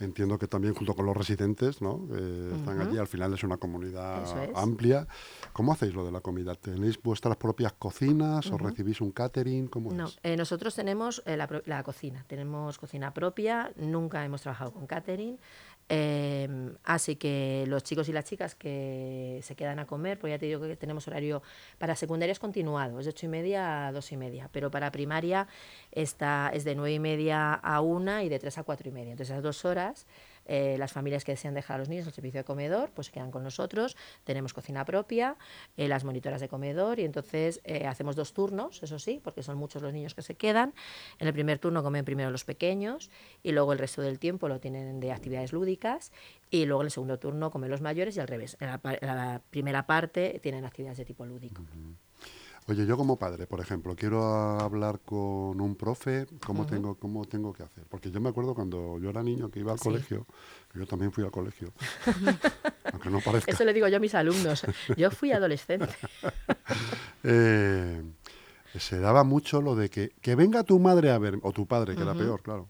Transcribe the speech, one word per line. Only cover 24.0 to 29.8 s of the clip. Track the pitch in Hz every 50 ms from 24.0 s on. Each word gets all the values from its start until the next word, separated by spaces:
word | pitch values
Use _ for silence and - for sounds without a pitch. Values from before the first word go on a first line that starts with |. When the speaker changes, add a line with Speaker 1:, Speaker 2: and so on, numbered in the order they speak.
| 139 -
Speaker 2:
y | 147
media, | 131 127 123 123 131 135 -
pero | - 143 143 139
para | 143 143 143 143
primaria | 139 143 143 143 151 160 165 175 185 190 196 - - - - - - - - -
está, | - - 156 139 - - 151 147 147 143 143 143
es | - 147 143
de | 151 139
nueve | 143 147 147 151
y | 151
media | 156 156 156 151 156 156 156 156 151 151 156
a | - - - 151 147
una | 156 165 170 180 185 196 202 214 196
y | 165
de | 143 131
tres | - 143 - 165
a | 151
cuatro | - 147 - - 135
y |
media. | 135 123 117 120
Entonces, | 120 135 135 127
esas | 135 139 139
dos | 151 143 - -
horas, | 180 180 180